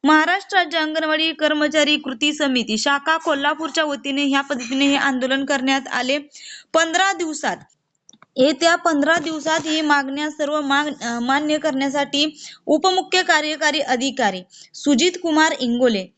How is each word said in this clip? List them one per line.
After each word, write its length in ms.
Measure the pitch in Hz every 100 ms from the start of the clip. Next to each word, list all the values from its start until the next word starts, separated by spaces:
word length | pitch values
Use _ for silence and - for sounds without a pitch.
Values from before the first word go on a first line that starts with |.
महाराष्ट्र 540 | 277 311 320 381 - 392
राज्य 200 | 330 330
अंगणवाडी 540 | 311 311 311 311 320
कर्मचारी 640 | 294 302 302 294 311 294 302
कृती 360 | 277 247 294
समिती 440 | 302 277 254 220 214
शाखा 400 | 285 285 277 320
कोल्हापूरच्या 680 | 330 285 285 302 320 320
वतीने 400 | 302 285 277 277
ह्या 180 | 285 277
पद्धतीने 440 | 277 277 233 262
हे 100 | 277
आंदोलन 500 | 277 277 254 254 269
करण्यात 360 | 277 277 262 269 269
आले. 260 | - 247 285 285 - - - -
पंधरा 400 | 320 330 339 392
दिवसात, 440 | 359 330 302 196 175 - _ _ _ _ _ _
येत्या 400 | - 269 311 330
पंधरा 420 | 349 339 294 285 339
दिवसात 420 | 320 311 311 320
ही 160 | 320 311
मागण्या 480 | 302 285 269 277 302
सर्व 320 | 302 294 302
माग-, 420 | 277 277 294 -
अ, 160 | 233 233
मान्य 380 | 240 277 302 302
करण्यासाठी 840 | 311 269 269 285 277 277 302 - - -
उपमुख्य 580 | - 302 370 370 381 370
कार्यकारी 560 | 359 311 302 302 302 294
अधिकारी 640 | - 254 269 269 214 185 185 - -
सुजित 380 | - 285 254 349 359
कुमार 300 | 330 311 320 311
इंगोले 480 | 247 240 254 202 185